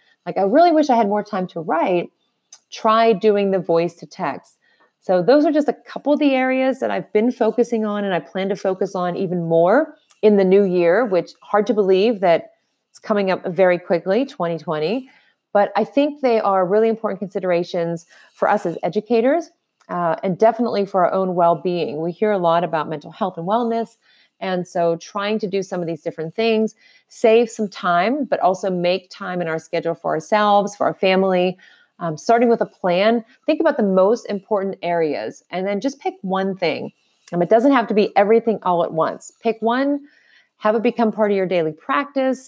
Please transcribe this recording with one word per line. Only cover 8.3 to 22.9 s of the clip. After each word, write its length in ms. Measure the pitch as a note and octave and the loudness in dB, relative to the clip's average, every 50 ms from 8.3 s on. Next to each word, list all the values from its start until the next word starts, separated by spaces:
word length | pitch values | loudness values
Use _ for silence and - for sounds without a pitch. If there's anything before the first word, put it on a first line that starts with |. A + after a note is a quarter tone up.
| - F#3+ F#3+ G3 | -6 -6 -4 -4
to 60 | G3 | -4
focus 400 | F3+ - F#3+ F#3 F#3+ G3 F#3+ G3 | -2 -2 -2 -2 -2 -4 -4 -4
on 200 | F#3 F3+ F3+ F3 | -4 -4 -4 -4
even 320 | F3+ G3 F3+ F3+ F3+ E3+ | -4 -4 -4 -4 -4 -2
more 480 | E3 E3 E3 E3+ F3+ G#3+ C#4+ D#4+ D4+ - _ _ _ - _ | 0 2 4 4 4 4 2 2 -2 -6 _ _ _ -6 _
in 160 | - G#3+ G#3 | 2 4 4
the 80 | G3+ G3 | 4 4
new 180 | F#3 F#3+ G3+ G3+ | 6 4 4 4
year, 420 | F#3+ F3+ F3+ E3+ E3+ F3 G#3+ B3+ | 4 2 2 2 4 2 2 2
which, 260 | G#3+ F#3+ E3+ E3+ - - _ | 0 0 -2 -2 -4 -10 _
hard 260 | - - - G#3 G#3 | -6 -2 0 0 2
to 60 | - A3 | 2 0
believe 480 | G#3+ G3 F#3 F#3+ F#3 G3+ A#3+ A#3 F#3+ | 0 2 2 4 4 2 2 0 0
that 300 | F#3+ F3 E3 D3+ - - _ _ _ _ _ _ _ _ | 2 2 2 2 0 -6 _ _ _ _ _ _ _ _
it's 100 | - - | -20 -10
coming 300 | - - G#3+ G#3 G3 F#3+ | -4 -2 -2 0 0 -2
up 160 | F3+ - - | -2 -4 -4
very 320 | G3 E3+ D#3+ F#3+ F3+ F3+ | -4 0 2 4 4 2
quickly, 480 | E3+ - - F#3+ E3 E3 F#3 F#3+ A#3 C#4 | 0 0 -2 -2 -2 0 0 0 0 -2
twenty 320 | C#4+ - - F3 E3+ E3+ | -4 -6 -6 -6 -6 -6
twenty. 520 | D#3+ D#3+ F3 D#3 D3+ D3+ E3 A3 C4+ C4 - _ _ _ _ _ _ _ _ | -6 -6 -6 -4 -4 -2 -2 -4 -4 -8 -12 _ _ _ _ _ _ _ _
But 200 | - G3+ G3+ - - | 0 0 0 2 0
I 80 | G3+ A3 | -2 -2
think 380 | - - C#4+ C#4+ D4+ D4 D4 | -2 0 0 0 0 -2 -2
they 180 | C4+ B3 A#3 A3 | -2 0 0 2
are 260 | A3 G3+ G3 F#3+ F#3 | 2 0 0 0 0
really 220 | F3 G3+ G#3+ A3+ | 2 2 2 2
important 320 | A3+ A3 A3 - G#3 G3 F3+ | 2 0 -2 -4 -6 -6 -6
considerations 840 | G#3 F3+ - G3+ F#3 F3+ F3 E3+ F3 - - F3 E3+ E3+ E3+ E3 - _ _ - - _ _ | -10 -10 -8 -6 -2 -2 -2 -2 -2 -4 -4 -4 -4 -4 -6 -8 -10 _ _ -20 -20 _ _
for 140 | - - | -2 0
us 180 | - G3+ G#3 - | 0 0 0 -2
as 120 | F3 D#3+ - - | -4 -6 -4 -6
educators, 640 | F3+ E3+ G#3+ G#3 - A#3+ A3+ A#3 C4 D4 E4+ E4 - _ _ _ _ _ _ _ - | -4 -4 -4 -2 0 0 2 2 2 0 0 -4 -8 _ _ _ _ _ _ _ -10
uh, 260 | F#3 F3 F3 E3 D#3+ - - | -6 -4 -2 -2 -2 -2 -4
and 140 | G3 F3 | -4 0
definitely 480 | - A3 A3+ A#3 A#3+ A#3+ A3 - G3+ G3+ | 2 2 2 2 2 -2 -2 -2 -2 -4
for 200 | F#3 - F#3+ F3 | -2 0 0 2
our 60 | - | 2
own 240 | - F#3+ F#3+ F#3 F3+ | 2 0 -2 -2 0
well-being. 640 | F3+ F3 E3+ E3+ E3 - F#3 F3 F3 D#3 - C#3 D3+ | 2 2 2 2 0 -2 -4 -2 -2 -4 -4 -6 -6
We 120 | D#3+ F3 | -6 -6
hear 200 | E3+ - G#3+ G#3 | -4 -2 -2 -2
a 60 | G#3 | 0
lot 260 | F#3+ F3 E3 E3 E3+ F3 | 0 0 2 2 0 0
about 240 | E3 E3 D#3 D3 | -2 -4 -6 -6
mental 240 | E3+ | -6